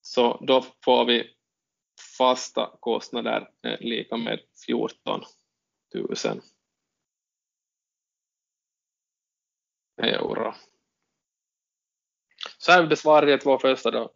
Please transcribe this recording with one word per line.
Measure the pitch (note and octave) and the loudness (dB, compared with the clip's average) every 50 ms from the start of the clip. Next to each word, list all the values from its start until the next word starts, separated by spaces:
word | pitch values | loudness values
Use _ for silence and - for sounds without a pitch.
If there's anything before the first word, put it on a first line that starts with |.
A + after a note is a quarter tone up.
| _ | _
Så | - - B2 A#2+ A#2+ - - - | -4 0 0 2 2 0 -2 0
då | - C3 C3 B2+ - _ _ - | 2 2 2 2 -2 _ _ 0
får | - B2+ B2 A#2+ | 2 4 4 4
vi | B2 A#2+ A#2 A#2 - _ _ _ _ _ _ _ _ _ _ _ _ _ - - - - | 2 0 0 -2 -6 _ _ _ _ _ _ _ _ _ _ _ _ _ -20 -20 -20 -2
fasta | - C3 B2+ B2 B2 - - _ B2 A#2+ - - _ | 2 2 2 2 0 -4 -8 _ -6 -6 -6 -10 _
kostnader, | - A#2+ A2+ A2 - - - A#2+ A#2 A#2 A2+ A2 - - _ _ - | -6 -4 -4 -4 -6 -8 -10 -6 -4 -4 -4 -4 -6 -8 _ _ -10
eh, | B2 A2+ - | -10 -10 -8
lika | - A#2 A2+ A2+ - _ A2+ | -8 -8 -8 -8 -8 _ -8
med | A#2 A#2 A2+ A2 - _ _ _ - - | -8 -6 -6 -8 -8 _ _ _ -20 -6
fjortontusen | - - A#2 A2 A2+ - _ _ - G#1 - - - _ _ _ _ _ _ _ _ _ _ _ _ - - - - - - - A1 - - - _ _ _ _ _ _ _ _ _ _ _ _ _ _ _ _ _ _ _ _ _ _ _ _ _ _ _ _ _ _ _ _ _ _ _ _ _ _ _ _ _ _ _ _ _ _ _ _ _ _ _ _ _ _ _ _ _ _ _ _ _ _ _ _ _ _ _ _ _ _ - | -4 -4 -4 -4 -6 -8 _ _ -8 -8 -8 -8 -16 _ _ _ _ _ _ _ _ _ _ _ _ -12 -10 -8 -8 -8 -6 -6 -6 -6 -6 -12 _ _ _ _ _ _ _ _ _ _ _ _ _ _ _ _ _ _ _ _ _ _ _ _ _ _ _ _ _ _ _ _ _ _ _ _ _ _ _ _ _ _ _ _ _ _ _ _ _ _ _ _ _ _ _ _ _ _ _ _ _ _ _ _ _ _ _ _ _ _ -4
euro. | - - - - - - - - - - - - - _ _ _ _ _ _ _ _ _ _ _ _ _ _ _ _ _ _ _ _ _ _ _ _ _ _ _ _ _ _ _ _ _ _ _ - - - | -2 -2 -2 -2 -4 -4 -4 -4 -6 -6 -8 -12 -20 _ _ _ _ _ _ _ _ _ _ _ _ _ _ _ _ _ _ _ _ _ _ _ _ _ _ _ _ _ _ _ _ _ _ _ -16 -16 -16
Så | _ - - | _ 4 6
här | F3 F3+ E3+ | 6 6 6
besvarar | D#3 D3+ - - D#3 D3+ D3+ C#3+ | 4 0 0 4 6 6 6 6
jag | C#3+ C#3 C3 | 6 2 2
två | - C#3+ C3+ B2 | 4 2 0 2
första | - C3 C3 B2 - A2+ | 2 0 0 0 -2 -2
då. | A#2 A#2 A2+ - _ | -2 -2 -6 -8 _